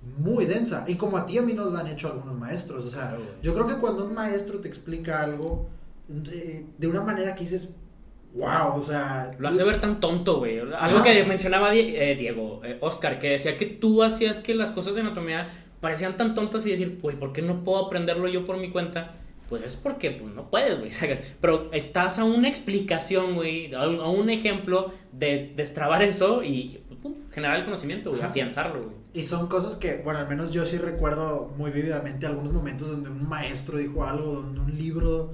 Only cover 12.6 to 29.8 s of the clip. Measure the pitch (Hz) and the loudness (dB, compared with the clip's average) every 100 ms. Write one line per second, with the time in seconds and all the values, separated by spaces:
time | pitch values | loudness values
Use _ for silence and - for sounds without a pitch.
12.6 | 120 123 156 - 156 156 143 139 156 147 | -8 -4 -4 0 -2 0 0 2 0 -2
13.6 | 208 - 220 220 220 220 220 214 - 220 | -4 2 6 8 6 4 0 0 -2 0
14.6 | 208 - 180 208 214 180 165 160 175 - | 0 -2 -4 -2 -2 -4 -4 -4 -6 -12
15.6 | - - 160 156 185 185 226 220 214 220 | -20 -6 -4 -2 -2 0 0 2 0 0
16.6 | 214 180 180 175 151 135 135 135 170 175 | 0 0 0 -4 -4 -4 -6 -2 -2 0
17.6 | 180 190 190 180 170 170 180 180 180 185 | 2 0 2 0 0 0 0 0 -2 -4
18.6 | 180 180 170 175 170 - - - - 113 | -2 -2 -2 -4 -8 -12 -16 -16 -8 -8
19.6 | 120 - 285 277 147 - 107 107 139 202 | -6 -4 -4 -2 -4 -4 -10 -12 -2 2
20.6 | 269 151 107 - 156 131 - - 165 160 | 2 0 -4 -4 -2 -2 -6 0 4 4
21.6 | 160 151 - 185 185 185 226 233 269 285 | 2 -4 0 2 2 4 4 6 4 2
22.6 | - 202 196 165 - 185 185 175 160 165 | 0 0 2 0 2 2 2 0 0 -2
23.6 | 156 127 151 170 160 190 220 220 220 196 | -4 0 0 2 2 2 4 2 0 0
24.6 | 180 185 190 - - 127 147 143 143 - | 2 2 0 -6 -14 -2 0 0 -2 -6
25.6 | 147 - 151 165 202 185 190 247 147 131 | -4 -2 2 6 6 6 4 4 0 -2
26.6 | - - - 120 285 294 - 156 147 135 | -4 -10 -16 -12 -12 -12 -12 -4 0 0
27.6 | 208 196 143 196 185 123 127 135 123 139 | -2 -4 -6 -6 -4 -4 -2 -2 -2 -2
28.6 | 165 143 110 - - 170 - 170 175 185 | -4 -4 -8 -12 -12 -8 -2 -2 0 0
29.6 | 202 - | 0 -2